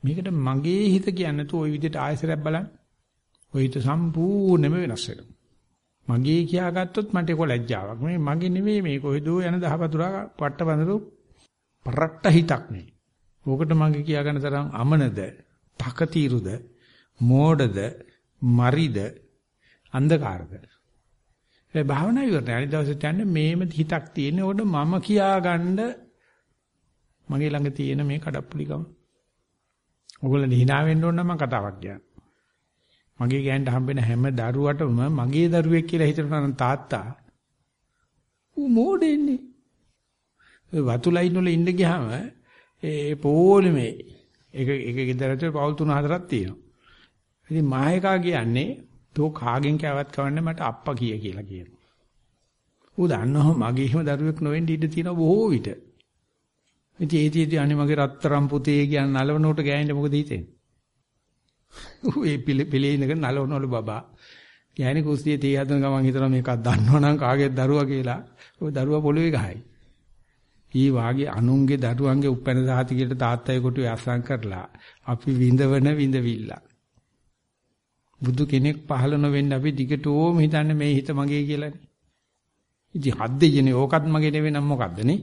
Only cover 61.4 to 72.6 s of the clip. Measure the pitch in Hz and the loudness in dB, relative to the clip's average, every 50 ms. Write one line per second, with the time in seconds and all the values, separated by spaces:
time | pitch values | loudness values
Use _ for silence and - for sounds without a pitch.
61.4 | _ _ _ _ _ _ - - - - - _ - 254 - 285 254 165 147 135 | _ _ _ _ _ _ -20 -20 -20 -20 -20 _ -4 -4 -2 0 0 0 -2 -2
62.4 | 120 147 139 135 143 151 143 135 139 143 147 139 139 131 156 165 151 123 131 139 | -2 -2 0 0 0 0 0 0 0 0 0 0 0 0 0 -2 -2 -2 -2 -2
63.4 | 139 131 147 139 135 131 123 113 107 107 107 113 - - - _ - - - - | -2 -2 -4 -4 -4 -4 -4 -4 -4 -6 -8 -10 -12 -16 -20 _ -20 -20 -20 -20
64.4 | - - - _ _ _ _ - 135 127 139 160 151 151 147 135 143 151 147 135 | -20 -20 -20 _ _ _ _ -4 -2 0 0 0 0 0 -2 -2 0 -2 -2 0
65.4 | 139 139 139 135 139 131 143 143 139 139 135 135 131 131 127 135 131 135 131 127 | 0 0 0 0 0 0 0 0 2 2 2 2 2 2 2 2 0 2 2 0
66.4 | 127 131 123 117 113 123 113 98 107 110 139 151 143 143 147 147 135 123 131 139 | 0 0 -2 -2 0 0 2 2 4 6 6 6 6 4 2 2 2 2 2 2
67.4 | 143 139 131 131 127 131 143 147 143 135 139 135 127 123 123 175 - - _ _ | 2 2 2 0 2 2 2 2 2 0 -2 -4 -4 -4 -6 -8 -10 -16 _ _
68.4 | - - _ _ 180 151 143 135 131 139 151 151 151 147 147 160 165 165 151 123 | -20 -20 _ _ -6 -6 -2 -2 0 0 0 0 2 2 2 2 2 2 0 0
69.4 | 107 95 90 113 - - - _ - _ _ _ _ _ - _ _ _ _ _ | -2 -4 -8 -12 -16 -20 -20 _ -20 _ _ _ _ _ -20 _ _ _ _ _
70.4 | _ _ _ _ _ _ - 127 135 139 131 123 113 117 127 135 139 147 - 110 | _ _ _ _ _ _ 0 2 2 4 2 2 0 0 0 -2 -2 -4 -2 0
71.4 | 120 120 131 135 139 131 143 135 127 117 120 120 139 135 131 139 139 139 127 123 | 2 4 4 4 4 4 2 2 0 -2 0 0 2 2 2 2 2 0 0 0
72.4 | 127 135 127 127 | -2 0 0 0